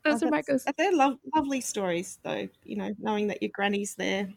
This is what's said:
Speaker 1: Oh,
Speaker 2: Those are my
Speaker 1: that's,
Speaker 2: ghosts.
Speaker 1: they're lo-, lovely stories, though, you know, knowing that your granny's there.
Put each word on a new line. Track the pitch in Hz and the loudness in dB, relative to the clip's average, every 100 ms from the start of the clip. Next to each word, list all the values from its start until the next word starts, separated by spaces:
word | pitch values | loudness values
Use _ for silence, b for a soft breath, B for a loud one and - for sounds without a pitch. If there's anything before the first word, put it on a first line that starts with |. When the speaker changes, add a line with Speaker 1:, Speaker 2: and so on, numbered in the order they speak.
Speaker 1:
Oh, | 311 | 2
Speaker 2:
Those | 294 | 2
are | 320 | 2
my | 302 | 2
Speaker 1:
that's, | 285 | 2
Speaker 2:
ghosts. | 269 - 294 | 0 0 0
Speaker 1:
they're | 370 | 2
lo-, | 349 269 262 262 | 6 4 2 0
lovely | 311 277 269 | 0 2 -2
stories, | - 214 190 170 185 - | -2 -2 0 -2 -4 -10
though, | - - 202 _ | -6 -4 -6 _
you | - | -10
know, | 208 196 208 | -6 -6 -4
knowing | 214 208 208 | -2 0 0
that | - | -2
your | 208 | -4
granny's | - 202 202 202 | 0 0 0 -4
there. | - 185 196 196 | -4 -2 -2 -4